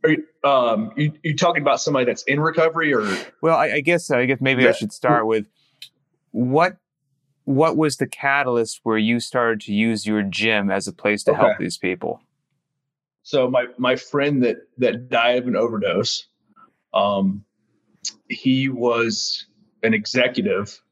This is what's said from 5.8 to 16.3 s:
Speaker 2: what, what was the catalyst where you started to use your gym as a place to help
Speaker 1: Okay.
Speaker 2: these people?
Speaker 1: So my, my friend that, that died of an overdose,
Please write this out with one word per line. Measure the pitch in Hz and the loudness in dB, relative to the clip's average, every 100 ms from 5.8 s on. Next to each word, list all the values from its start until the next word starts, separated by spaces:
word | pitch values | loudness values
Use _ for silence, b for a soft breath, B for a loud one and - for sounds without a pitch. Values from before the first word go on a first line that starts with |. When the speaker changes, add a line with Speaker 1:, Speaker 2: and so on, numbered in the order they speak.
| B _ _ _ _ | B _ _ _ _
Speaker 2:
what, | 107 123 143 180 185 _ _ _ _ _ _ - | -4 0 2 0 -2 _ _ _ _ _ _ -2
what | 135 160 151 | 2 2 4
was | 156 - | 0 0
the | 131 | -6
catalyst | - 143 139 131 120 113 - | -2 0 0 0 0 -2 -4
where | 113 110 | -2 0
you | 110 120 | 2 0
started | - 127 117 110 | 0 0 0 0
to | 110 | -2
use | 104 110 113 104 | 0 0 0 -2
your | 107 | -2
gym | 98 90 110 107 101 | -2 -2 0 0 0
as | 95 95 | -2 -4
a | |
place | 87 104 104 | -4 -2 0
to | - | 0
help | - 101 - | 2 2 2
Speaker 1:
Okay. | |
Speaker 2:
these | - - | -6 -6
people? | 92 90 80 - _ _ _ _ _ _ _ _ _ _ | -6 -4 -6 -10 _ _ _ _ _ _ _ _ _ _
Speaker 1:
So | - 143 123 | -4 0 2
my, | 127 123 - | 0 -2 -2
my | 123 127 | 0 0
friend | - 143 143 143 | -2 -2 0 2
that, | 123 - - - | 0 -2 -10 -2
that | 123 113 123 | 0 0 -2
died | 120 117 123 | 2 2 2
of | 175 | 0
an | - | -2
overdose, | 117 110 98 87 113 - - | -2 -2 -2 0 -2 -6 -10